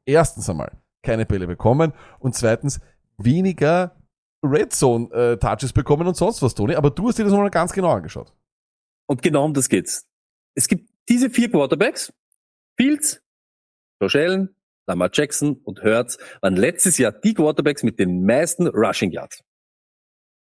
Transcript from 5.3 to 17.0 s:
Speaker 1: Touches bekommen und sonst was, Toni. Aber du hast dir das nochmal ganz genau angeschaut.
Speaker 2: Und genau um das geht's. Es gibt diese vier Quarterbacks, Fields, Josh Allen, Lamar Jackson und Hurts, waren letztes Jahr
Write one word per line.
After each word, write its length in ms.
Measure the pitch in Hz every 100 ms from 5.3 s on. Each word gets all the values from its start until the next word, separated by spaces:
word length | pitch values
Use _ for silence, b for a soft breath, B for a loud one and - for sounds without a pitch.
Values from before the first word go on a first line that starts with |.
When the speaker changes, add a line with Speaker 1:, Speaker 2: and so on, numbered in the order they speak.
| 117
Speaker 1:
Touches 360 | 117 107 131
bekommen 340 | - 143 147 175
und 100 | 180
sonst 260 | 180 233
was, 120 | 127
Toni. 220 | - 104 160
Aber 140 | 143
du 180 | - 226
hast 100 | 226
dir 60 |
das 80 | 208
nochmal 180 | 202 202
ganz 220 | 175 175
genau 180 | 190 175
angeschaut. 420 | 117 78 - - _ _ _ _ _ _ _ -
Speaker 2:
Und 120 | 135
genau 240 | 180 151
um 80 | 147
das 160 | 139 127
geht's. 380 | 98 82 - - _ _ _ _
Es 140 | - -
gibt 200 | 190 _ _ -
diese 200 | 240 254
vier 220 | - 233
Quarterbacks, 600 | 170 139 147 220 - - _ _ _ _ _ _ -
Fields, 440 | 262 294 - - _ _ _ _ _ _ _ -
Josh 140 | 98
Allen, 400 | 139 170 190 190 _ _ _ -
Lamar 240 | 87 92
Jackson 440 | - 147 - 147 143
und 180 | - 95
Hurts, 360 | 110 110 - - B B
waren 140 | 98
letztes 440 | 92 123 - 190
Jahr 120 | 156